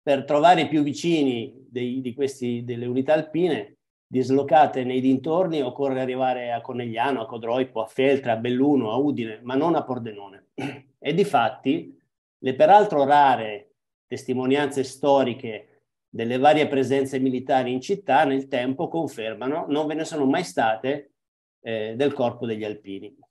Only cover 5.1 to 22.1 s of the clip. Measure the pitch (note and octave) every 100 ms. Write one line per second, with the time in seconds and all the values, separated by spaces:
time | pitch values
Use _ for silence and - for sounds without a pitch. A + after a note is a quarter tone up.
5.1 | C3 D#3+ E3 F3+ D#3+ B2+ - C#3 C3 C3
6.1 | B2+ C3 B2 A#2+ A#2 A#2 A#2+ A#2+ A2+ C3
7.1 | B2+ A2+ A#2 A2+ B2 C3 A2+ A2 - C3+
8.1 | C3+ C3 A2+ A#2+ B2 C#3+ C#3+ A2 A#2 D3
9.1 | A#2+ A2+ G#2+ A#2+ C3 D#3+ D#3+ C3 B2 A#2
10.1 | G2+ G2 F#2 _ - C#3 C3 _ _ -
11.1 | E3 G3+ C3 A2+ - C3 D#3 - - _
12.1 | _ _ _ B2+ C3 D#3 G3+ G3+ D3+ C#3
13.1 | D3 C#3 B2 A2 G#2 - _ _ _ _
14.1 | A#2 - B2 B2+ C#3+ D3 C3+ B2+ - D3
15.1 | C#3 B2+ A2+ A#2 G#2+ - _ _ _ _
16.1 | - A#2 B2+ C#3 D#3 C3+ C#3 B2+ C#3 C3+
17.1 | C3+ C3+ B2+ B2 C3+ B2 C3 - - -
18.1 | C3+ D3+ C3+ C3+ C3 B2 C3+ D#3+ E3 D3
19.1 | A#2+ A2 G#2+ B2 D#3 F#3 D3 D3+ D#3 D#3+
20.1 | D#3+ C3+ D#3+ E3+ - A2+ A2 B2+ D3 -
21.1 | _ _ _ _ _ A#2 A2+ G#2+ A2+ C#3+